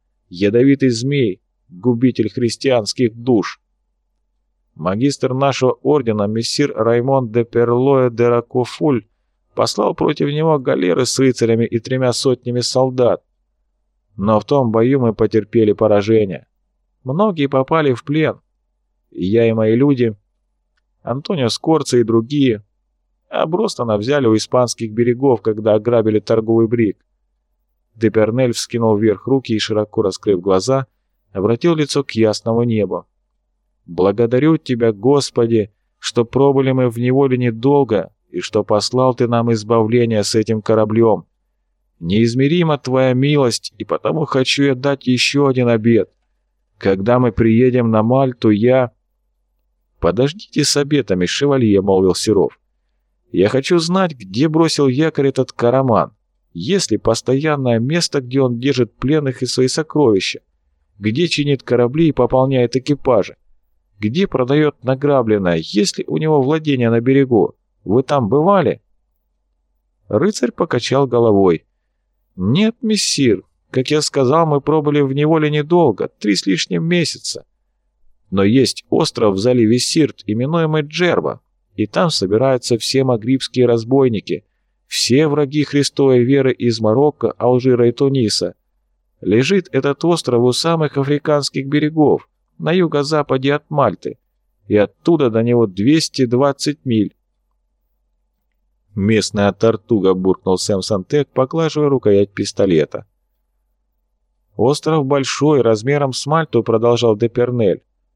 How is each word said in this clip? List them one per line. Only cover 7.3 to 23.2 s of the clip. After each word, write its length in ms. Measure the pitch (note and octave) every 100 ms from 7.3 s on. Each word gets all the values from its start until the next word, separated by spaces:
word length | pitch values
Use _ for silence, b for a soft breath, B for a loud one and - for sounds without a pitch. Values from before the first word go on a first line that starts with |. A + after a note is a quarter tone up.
де 140 | A2+ A2+
Перлоэ 640 | A#2+ A#2+ A#2+ C3+ C3+ B2+
де 180 | A2+ A#2+
Рокофуль, 800 | A#2+ A#2 B2+ A#2+ - E3 B2 - _ _ _ _
послал 420 | - A2+ - G3+ -
против 320 | D#3+ D3 D3
него 320 | D3 D#3+ D3+
галеры 460 | B2+ C3 F3+ E3 B2
с 120 | -
рыцарями 480 | C3 B2 A2+ A2+ A#2
и 140 | A2+
тремя 320 | - C3 B2+
сотнями 480 | A#2 C#3 B2 B2 B2
солдат. 640 | A#2+ B2+ C3 B2+ A#2+ F2+ _ _ _ _ _ _ _ _ _ -
Но 200 | G#2+ G#2+
в 60 |
том 280 | - C#3+ A#2+
бою 280 | A2+ A#2+ C#3
мы 140 | A#2
потерпели 580 | G#2 G#2+ A2 G2+ A#2 G#2+
поражение. 760 | F#2+ A2 G#2 G2+ A2+ G2+ D2+ _ _ _ _ _ _ B2
Многие 420 | D#3 G#3+ E3 C#3
попали 460 | C3+ C3 D#3+ D3
в 100 | A#2
плен. 380 | - D3+ D3 F#2+ _ _ _ _ _ _ _
И 140 | - F2+
я, 220 | A2+ A#2
и 60 |
мои 220 | A2+ A2 A#2
люди, 380 | C#3+ C3 A#2 G#2 _ _ _ _ _ _ _ _
Антонио 440 | - B2+ - F3+ A#2
Скорци 540 | - - D#3+ C#3 B2
и 20 |
другие, 580 | A2+ A2+ A#2 D3 C3+ G#2 - _ _ _ _ _